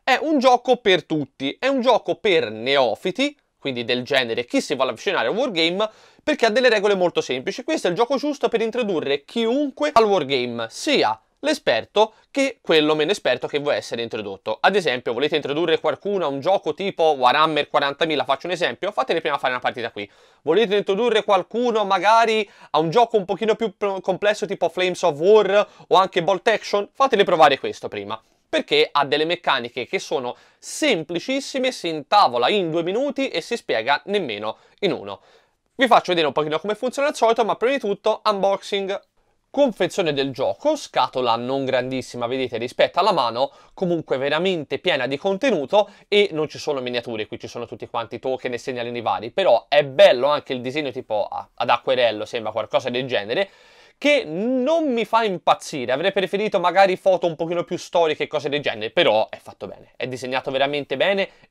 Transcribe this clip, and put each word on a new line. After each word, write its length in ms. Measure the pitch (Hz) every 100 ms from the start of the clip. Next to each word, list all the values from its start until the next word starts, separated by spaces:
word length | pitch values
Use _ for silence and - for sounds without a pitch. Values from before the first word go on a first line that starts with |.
è 160 | - 254
un 200 | 294 302
gioco 380 | 254 247 - 247
per 280 | 202 180 -
tutti, 500 | 156 135 - 135 -
è 80 | 262
un 140 | 277
gioco 340 | 247 220 - 170
per 340 | 214 165 110
neofiti, 880 | 107 120 139 120 104 190 180 285 294 _ _
quindi 240 | 139 123
del 200 | 117 123
genere 420 | 123 135 120 113 120
chi 160 | -
si 120 | -
vuole 180 | 135 131
avvicinare 360 | 120 - 151 117
a 40 |
un 60 | 185
wargame, 500 | 269 165 160 185 214 - - _
perché 220 | - 302 226
ha 40 |
delle 200 | 220 247
regole 260 | 220 208 196
molto 240 | 175 160
semplici. 440 | 156 131 156 196
Questo 240 | 254 311 190
è 20 |
il 60 | 175
gioco 180 | 240 269
giusto 320 | 294 277 233
per 140 | 220
introdurre 640 | 220 240 208 165 135 143 -
chiunque 680 | 233 226 262 294 - 294
al 120 | 262 214
wargame, 600 | 196 135 135 123 117 113
sia 520 | - 311 240 113 110 _ _
l'esperto 720 | 277 311 - 113 - 202 220 _ _
che 260 | - 269 -
quello 340 | - 160 151 156
meno 160 | 151
esperto 360 | 208 139 123 151
che 120 | 147
vuoi 160 | 143 110
essere 260 | - 120
introdotto. 560 | 117 117 101 95 - 107
Ad 160 | 185 196
esempio, 380 | 156 123 131
volete 220 | 117 143 151
introdurre 440 | 139 147 170 156
qualcuno 460 | 156 131 196 196 156
a 20 |
un 120 | 139
gioco 340 | 143 196 165
tipo 420 | 147 196 - 160 139
Warhammer 540 | 123 139 160 147 143
quarantamila, 560 | 151 139 139 165 147 123
faccio 220 | 139 175
un 60 |
esempio, 380 | 175 156 117 185
fatele 300 | - 262 170
prima 160 | 156 143
fare 160 | 139
una 80 | 127
partita 300 | 127 120 113
qui. 180 | - 101 _ _ _
Volete 340 | 139 175 220 202
introdurre 480 | 196 196 240 214
qualcuno 600 | 208 196 - 226 247 220 196
magari 640 | 190 196 226 226 220 202 - -
a 80 | 147
un 100 | 160
gioco 280 | 196 233 220
un 80 | 180
pochino 280 | 196 214
più 240 | 208 226 -
pro-, 240 | 208 190
complesso 460 | 185 175 202 202 190
tipo 200 | 190 170
Flames 340 | - 185 175
of 160 | 175 143
War 480 | 180 214 190 208 196 - -
o 80 | 165
anche 280 | 190 220
Bolt 240 | 170 190 -
Action? 420 | 208 - 202 202
Fatele 320 | - 269 202
provare 360 | 190 170 151 135
questo 280 | 110 107 120
prima, 320 | 104 101 110 _ _ _
perché 400 | 320 - 151 151
ha 140 | 143 139
delle 200 | 147 160
meccaniche 600 | 175 - 135 120 - 113
che 140 | 190
sono 360 | - 151 123 113 _ _
semplicissime, 1120 | - - 302 190 151 175 - 269 - 277 254
si 160 | - 170
intavola 600 | 156 - 208 165 120 123
in 220 | 208 170
due 100 | 160
minuti 480 | 165 208 285 269 269
e 120 | 165
si 140 | - 233
spiega 460 | - 117 117 143 -
nemmeno 520 | 202 143 104 107 - _ -
in 120 | 196
uno. 300 | 110 98 98 _ _ _ _ _ -
Vi 100 | 254
faccio 220 | 202 -
vedere 180 | 175 147
un 80 |
pochino 260 | 139 151 156
come 140 | 202
funziona 360 | 208 254 269 285
al 60 | 294
solito, 300 | 226 233 214
ma 100 | 165
prima 200 | 233 277
di 40 |
tutto 420 | 208 196 214 214 214
unboxing. 760 | 202 196 196 - 202 196 202 _ _ _ _ _
Confezione 640 | - 277 - 175 - 165
del 180 | 139 139
gioco, 420 | 131 127 - 294 302
scatola 600 | - 151 123 131 123 117
non 300 | 123 135 131
grandissima, 600 | 123 127 131 - 123 117
vedete, 300 | 131 127 117
rispetto 420 | 117 - 131 -
alla 140 | 202
mano, 360 | 170 117 113 139 - _
comunque 440 | - 180 170 - 135
veramente 600 | 139 156 190 175 139 135
piena 300 | 180 147 127
di 100 | 139
contenuto 720 | 196 196 277 180 131 202 202 - -
e 200 | 202 208
non 140 | 156 151
ci 120 | 131
sono 200 | - 139
miniature, 460 | 123 123 123 110 104
qui 140 | 113
ci 80 | 110
sono 180 | 123 117
tutti 220 | 120 123
quanti 320 | 117 113 117
token 340 | 131 127 131
e 40 | 120
segnalini 420 | - 123 120 120
vari, 300 | 110 95 117
però 340 | 190 180 117 -
è 160 | 143
bello 440 | 139 131 196 127 139
anche 260 | 147 -
il 80 | 131
disegno 300 | 123 147 143
tipo 340 | 127 - 107 -
a-, 220 | 87 - -
ad 140 | 120
acquerello, 560 | 120 - 127 117 107 107
sembra 260 | 120 107
qualcosa 380 | 110 107 117 123
del 180 | 123 131
genere, 420 | 113 101 147 196 _ _ _ - -
che 280 | 285 294 -
non 640 | 160 226 262 254 330 302
mi 140 | 233 208
fa 180 | 226
impazzire, 720 | 220 175 - 151 - 151 123
avrei 180 | 135 190
preferito 480 | 196 185 202 214 196
magari 360 | 175 175 196 185
foto 300 | 196 180 175
un 120 | 156
pochino 260 | 165 175
più 140 | - 170
storiche 460 | - 180 165 147
e 40 | 143
cose 220 | 151 139
del 120 | 143
genere, 300 | 127 110 110
però 360 | - 147 107 -
è 80 | -
fatto 280 | - - 98
bene, 280 | 92 - -
è 120 | 127
disegnato 440 | 127 127 131 143
veramente 460 | 135 139 147 139 135
bene 320 | 170 196 185 _ _